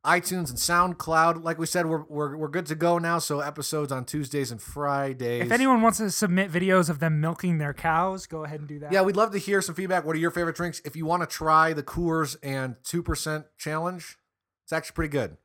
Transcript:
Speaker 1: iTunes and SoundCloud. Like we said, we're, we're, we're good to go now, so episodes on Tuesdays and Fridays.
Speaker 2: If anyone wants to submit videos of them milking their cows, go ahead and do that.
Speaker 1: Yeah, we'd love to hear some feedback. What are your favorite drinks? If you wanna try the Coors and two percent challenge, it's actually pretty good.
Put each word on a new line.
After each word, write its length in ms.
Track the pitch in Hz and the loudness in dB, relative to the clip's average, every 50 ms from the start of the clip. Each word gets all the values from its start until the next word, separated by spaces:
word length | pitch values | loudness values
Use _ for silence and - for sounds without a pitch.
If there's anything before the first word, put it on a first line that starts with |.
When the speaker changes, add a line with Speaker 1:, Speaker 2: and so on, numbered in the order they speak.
| - | 4
Speaker 1:
iTunes 440 | 143 170 180 175 - 185 185 170 135 | 4 2 4 2 -2 -4 -2 -4 -4
and 80 | 123 120 | -4 -4
SoundCloud. 840 | - - 175 175 180 185 170 - - 160 160 160 165 170 165 165 165 | 0 2 4 4 4 2 0 -6 -2 2 4 6 6 4 4 2 -2
Like 140 | 165 165 160 | -4 -2 -2
we 80 | 165 | -4
said, 200 | 160 - 180 170 | -2 0 0 2
we're, 160 | 160 165 156 147 _ | 2 0 -2 -4 _
we're, 280 | 151 147 147 139 143 | -4 -4 -4 -2 -2
we're 120 | 156 156 147 | -6 -6 -4
good 180 | 143 180 175 | -4 -4 -4
to 80 | 147 160 | -4 -2
go 240 | 156 165 170 170 170 | 2 4 4 4 4
now, 200 | 170 170 170 165 | 2 2 0 0
so 180 | - - 151 143 | 0 -2 -2 -2
episodes 520 | 143 147 147 151 139 - - 151 147 131 | -2 -4 -6 -6 -6 -4 -2 -2 -2 -2
on 120 | 135 131 123 | -4 -6 -4
Tuesdays 460 | - - 151 143 123 147 143 135 117 | -4 -4 -6 -4 -2 -2 -2 -2 -2
and 100 | 117 104 | -6 -12
Fridays. 840 | - - - 143 147 143 139 139 139 135 131 127 127 120 120 120 120 | -14 -12 -8 -4 -2 0 0 0 -2 -2 -4 -4 -2 -2 0 0 0
Speaker 2:
If 80 | 120 | 2
anyone 280 | 233 240 269 269 254 226 | 2 4 4 4 4 6
wants 180 | 220 226 - - | 4 4 2 2
to 120 | 220 196 | -4 -2
submit 400 | - - 214 190 175 190 196 190 | 0 0 0 2 2 2 0 0
videos 400 | 151 175 185 190 185 185 175 147 | 0 0 2 4 4 4 4 2
of 80 | 165 139 | 0 0
them 220 | 165 160 156 151 | 0 0 2 2
milking 380 | 151 165 170 - - 180 170 156 | 0 0 -2 -2 0 0 0 0
their 140 | 151 143 | 0 -4
cows, 540 | 143 - - 165 160 165 180 190 190 190 - | -6 -4 -2 0 2 2 2 0 -2 -6 -10
go 160 | - 165 156 156 | -12 -12 -10 -10
ahead 140 | 147 156 151 | -10 -10 -10
and 100 | 151 147 | -10 -12
do 120 | 151 147 | -12 -12
that. 100 | 147 147 | -4 2
Speaker 1:
Yeah, 100 | 185 196 | 4 4
we'd 120 | 190 196 196 | 4 4 4
love 140 | 202 220 220 | 2 2 2
to 60 | 196 196 | 0 -4
hear 240 | - 196 202 196 | -2 2 0 2
some 120 | - - 165 | 0 0 -4
feedback. 280 | 180 190 175 185 180 143 | -4 -2 0 0 0 2
What 120 | 156 160 | 0 0
are 20 | 156 | 0
your 140 | 165 170 | 0 0
favorite 240 | 165 175 170 165 - | 0 0 -2 -2 -2
drinks? 240 | - 175 175 156 - _ | -2 -4 -4 -4 -8 _
If 120 | 151 - | -10 -8
you 100 | 160 160 | -4 -2
wanna 200 | 156 170 175 170 | 0 0 0 0
try 460 | 151 - - 160 156 156 160 160 165 | -4 -4 -2 2 6 6 6 6 6
the 120 | 165 151 139 | 2 0 -4
Coors 520 | - - 165 175 165 160 160 156 139 - - | -4 -4 -2 0 2 2 2 0 -2 -4 -8
and 340 | - 139 135 135 131 127 120 _ | -6 -6 -4 -4 -4 -6 -8 _
two 180 | _ - - 170 | _ -4 -4 -2
percent 440 | 165 - 160 - - 160 151 156 147 _ _ _ | -2 -2 -4 -2 -2 -4 -4 -6 -8 _ _ _
challenge, 600 | - 151 151 160 165 180 185 175 160 - - _ _ _ _ _ _ _ _ _ _ | -8 -4 -4 -2 -4 -4 -6 -8 -14 -16 -20 _ _ _ _ _ _ _ _ _ _
it's 80 | - | -4
actually 220 | 160 160 156 - - | -4 -4 -4 -4 -4
pretty 180 | - 160 151 | -4 -4 0
good. 240 | 143 139 113 - - _ | 0 -2 -2 -2 -6 _